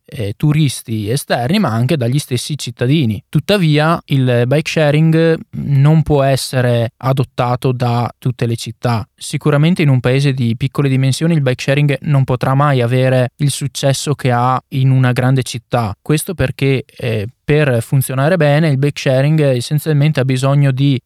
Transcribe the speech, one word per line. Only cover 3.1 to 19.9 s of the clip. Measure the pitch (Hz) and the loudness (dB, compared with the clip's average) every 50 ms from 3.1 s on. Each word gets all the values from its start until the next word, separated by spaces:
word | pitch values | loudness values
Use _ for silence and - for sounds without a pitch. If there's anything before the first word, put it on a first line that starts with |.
| 104 95 - _ | -2 -4 -6 _
Tuttavia | - 151 - - 202 208 170 156 147 147 151 160 170 - - | -4 -2 0 0 0 2 2 2 2 2 2 2 0 -2 -2
il | - 143 135 127 127 123 120 120 | -2 -2 0 2 2 2 2 2
bike | 123 139 151 160 - | 2 0 -2 -2 -2
sharing | - 170 156 147 143 151 160 160 160 160 165 165 165 165 - - | 0 0 2 2 4 4 4 4 4 4 2 2 2 0 -4 -8
non | - - 127 135 143 135 139 147 160 160 147 | -10 -8 -4 0 2 4 4 4 4 4 2
può | - 151 139 135 | 2 2 2 2
essere | 139 135 127 - - - 131 120 123 120 117 117 113 - - | 2 0 0 -2 -4 -2 -2 0 2 2 0 0 -2 -6 -6
adottato | - 131 135 135 123 - _ - 127 120 123 127 - 135 127 | -4 -2 -2 -2 -2 -4 _ -4 -2 -2 -2 -2 -2 -2 -2
da | 120 127 120 120 123 117 107 - | -2 -2 -2 0 0 -2 -4 -6
tutte | _ - 131 120 - 123 | _ -6 -6 -4 -4 -4
le | 117 117 | -4 -4
città. | - - 120 110 _ - 127 120 110 - - _ | -4 -6 -10 -10 _ -2 -2 -2 -2 -4 -8 _
Sicuramente | - - - - 147 - 151 147 143 151 165 185 - 170 | -16 -12 -8 -8 -4 -2 0 0 2 2 2 2 2 2
in | 143 | 2
un | 135 123 | 2 2
paese | 117 123 127 139 143 143 131 | 2 0 0 0 0 0 0
di | 135 120 117 113 | 0 -2 -2 -2
piccole | - 135 135 - - 143 139 | -2 -4 -4 -2 -2 -2 0
dimensioni | 131 131 135 135 127 - 156 165 170 | 0 0 0 0 0 0 0 0 0
il | 156 | 0
bike | 139 131 127 - | 0 0 -2 -2
sharing | - - 139 147 147 143 139 - - | -2 -2 0 2 2 2 0 -2 -2
non | 156 147 135 131 | 0 0 2 2
potrà | - 131 123 - 127 135 | 0 0 -2 -2 0 0
mai | 135 143 147 139 127 120 | 2 2 2 2 2 0
avere | 117 127 127 131 131 131 127 127 117 - - | 0 0 2 2 2 2 2 0 -2 -2 -2
il | 147 139 | -2 -2
successo | - - 147 131 - - - 139 135 - - 151 143 | -2 -4 -6 -8 -6 -4 -2 -2 -2 -2 -2 -4 -4
che | - - 131 | -2 -2 0
ha | 123 120 120 127 127 127 - _ | 0 0 0 0 0 -2 -4 _
in | - 135 131 135 | -2 0 2 2
una | 131 131 131 123 | 4 4 2 2
grande | 123 120 123 127 135 131 120 | 2 0 0 2 2 0 0
città. | - - 120 - _ - 120 117 101 101 - | -4 -8 -12 -8 _ -2 -2 -2 -2 -6 -6
Questo | - - 151 156 - - 185 | -4 -2 -2 -2 -2 -4 -6
perché, | - 131 131 143 - 139 135 135 123 - | -4 -4 -4 -4 -2 -2 -2 0 -2 -4
eh, | - _ - - 123 113 110 101 123 - _ _ | -8 _ -10 -6 -4 -4 -4 -4 -6 -10 _ _
per | - 147 151 151 135 123 117 - | 0 0 2 2 2 0 0 -2
funzionare | - - 135 123 - 131 131 135 156 190 | 0 0 -2 0 -2 -2 -2 0 0 2
bene | 175 151 147 143 151 170 160 | 2 2 2 2 2 2 2
il | 139 135 | 0 0
bike | 139 147 147 - | 0 -2 -2 -2
sharing | - 139 131 131 139 147 156 156 | -2 0 2 2 2 2 2 2
essenzialmente | 147 139 127 123 120 - 151 147 - 160 | 2 2 0 0 -2 -2 -4 -2 -2 0